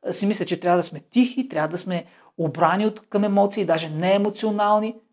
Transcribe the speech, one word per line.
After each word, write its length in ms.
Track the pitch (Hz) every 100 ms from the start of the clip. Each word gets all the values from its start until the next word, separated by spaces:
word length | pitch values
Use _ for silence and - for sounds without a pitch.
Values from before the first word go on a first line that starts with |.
| -
а, 60 |
си 120 | - 196
мислят, 220 | 202 175
че 120 | 175
трябва 180 | 175 175
да 60 |
сме 160 | 170 151
тихи, 500 | _ 240 247 - 262
трябва 180 | 151 156
да 100 | 170
сме 280 | 185 175 - _ _ -
обрани 480 | 160 147 165 190 214
от, 160 | 214 _
към 140 | 202
емоции, 420 | 208 202 202 208 170
даже 240 | 160 165
не 240 | 156 180
емоционални. 840 | 202 208 208 220 208 208 214 220 226 _